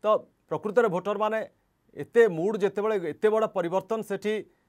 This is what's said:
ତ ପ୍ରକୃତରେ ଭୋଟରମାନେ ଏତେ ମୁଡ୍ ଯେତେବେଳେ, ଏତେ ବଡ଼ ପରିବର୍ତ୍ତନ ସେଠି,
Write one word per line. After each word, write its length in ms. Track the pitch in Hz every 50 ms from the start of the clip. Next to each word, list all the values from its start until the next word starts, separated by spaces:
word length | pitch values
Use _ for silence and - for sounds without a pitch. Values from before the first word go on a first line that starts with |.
| -
ତ 20 | 208 214 - - _ _ _ _ -
ପ୍ରକୃତରେ 400 | 160 151 - 214 190 240 233 220
ଭୋଟରମାନେ 500 | 165 185 175 202 208 202 214 214 220 220 208 - _ _ _ _ _ _ _ _ -
ଏତେ 260 | - 143 - - 233 233 214
ମୁଡ୍ 240 | 170 156 170 208 214
ଯେତେବେଳେ, 400 | 202 196 196 190 208 202 220 220 196 170 156
ଏତେ 160 | 147 - - 214
ବଡ଼ 160 | 214 220 220 208
ପରିବର୍ତ୍ତନ 480 | - 196 175 170 175 190 185 - 226 226
ସେଠି, 340 | 202 - 190 156 - 208 214 208 - - _ _ _